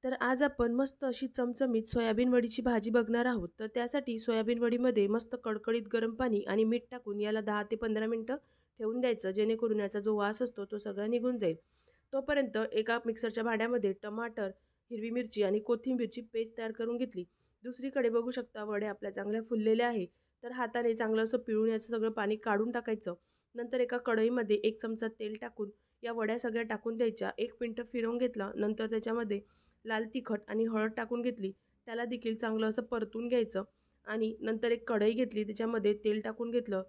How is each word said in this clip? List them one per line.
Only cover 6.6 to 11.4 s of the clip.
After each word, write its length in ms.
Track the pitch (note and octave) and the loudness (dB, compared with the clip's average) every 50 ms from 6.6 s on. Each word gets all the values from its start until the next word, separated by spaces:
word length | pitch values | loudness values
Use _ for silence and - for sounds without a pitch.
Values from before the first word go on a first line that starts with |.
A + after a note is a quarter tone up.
| A3 | 4
मीठ 180 | A3 A3+ A#3+ A#3+ - | 4 4 0 -2 -6
टाकून 280 | B3+ B3 - G#3 G3+ G#3 | -14 -12 -8 -6 -4 -2
याला 220 | G#3 G#3 G#3+ A3 | 0 0 0 0
दहा 220 | G#3 G#3+ G#3 G#3 G#3 G#3 | 0 0 -2 -2 0 -2
ते 40 | A3+ | -4
पंधरा 320 | A3 A3+ A3+ G#3+ G#3+ A3 A3 | -2 -2 -2 0 0 0 0
मिनिटं 280 | A#3 A3+ A3 A3+ B3+ D4+ _ _ _ _ _ _ _ _ | -2 -2 -2 -4 -6 -6 _ _ _ _ _ _ _ _
ठेवून 220 | A3+ G#3+ A3+ B3 | -4 -2 -2 0
द्यायचं, 300 | B3 B3 A#3 A3+ - F#3+ | 2 2 0 0 0 -2
जेणेकरून 480 | F#3+ G3+ G#3+ G#3+ A3+ A3+ A3+ A3+ G#3+ G#3+ | 0 2 2 2 2 2 2 0 2 2
याचा 200 | G3+ G3 G3 G#3 | 0 0 -2 -2
जो 160 | G3+ G#3+ G#3+ G#3 | 0 0 2 2
वास 240 | G3+ G3+ G#3+ - | 2 0 0 0
असतो 240 | B3+ A#3+ - - G3 | -4 -4 -4 -8 -10
तो 120 | - - G#3 | -8 -8 -8
सगळा 300 | G3+ G#3+ G3 F#3+ G#3 A3 | -6 -6 -4 -4 -2 0
निघून 300 | A#3 A#3+ A3 B3 B3 | 0 2 2 0 0
जाईल. 180 | A#3+ | 2